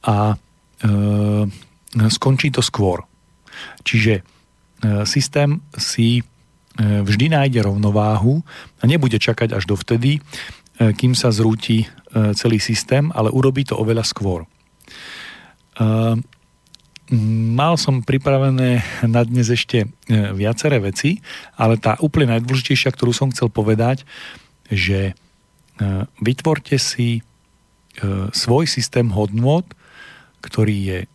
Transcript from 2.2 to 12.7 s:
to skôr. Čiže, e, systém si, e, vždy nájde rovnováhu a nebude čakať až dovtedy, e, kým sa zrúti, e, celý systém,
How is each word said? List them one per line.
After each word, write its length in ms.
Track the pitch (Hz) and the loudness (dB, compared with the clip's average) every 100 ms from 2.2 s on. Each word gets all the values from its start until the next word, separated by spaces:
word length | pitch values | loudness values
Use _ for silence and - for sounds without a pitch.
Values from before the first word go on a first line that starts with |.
| - 135 147 | 0 2 2
to 80 | 127 | 0
skôr. 440 | 113 - 98 87 - _ _ _ - - - - | -2 0 0 0 -6 _ _ _ -20 -20 -20 -10
Čiže, 400 | - 117 110 104 | -2 0 2 0
e, 20 | - _ _ _ _ _ 110 104 104 | -4 _ _ _ _ _ -2 0 0
systém 480 | - 135 - 143 151 - | -2 0 0 0 0 -6
si, 480 | - - - 117 120 | -10 -8 0 2 2
e, 20 | 113 _ _ _ _ - 107 104 | -2 _ _ _ _ -2 0 0
vždy 320 | 98 104 143 | 0 2 2
nájde 320 | 160 139 120 101 | 2 2 2 0
rovnováhu 800 | 101 104 104 104 107 110 147 - - - _ | 0 2 2 2 2 2 0 -2 -14 -20 _
a 60 | 120 | 2
nebude 320 | 165 131 110 | 2 2 0
čakať 400 | - 110 117 107 | 0 0 -2 -2
až 80 | 95 | -2
dovtedy, 560 | 101 - 117 123 147 | -4 0 0 2 0
e, 720 | - - - - _ - 113 | -4 -16 -16 -20 _ 0 0
kým 240 | 101 127 127 | 2 2 2
sa 160 | 123 | 0
zrúti, 560 | 107 113 110 - 113 110 | 2 2 0 0 0 0
e, 480 | - - 113 107 101 | -8 -6 0 0 0
celý 240 | 117 110 | 0 0
systém, 480 | - | 0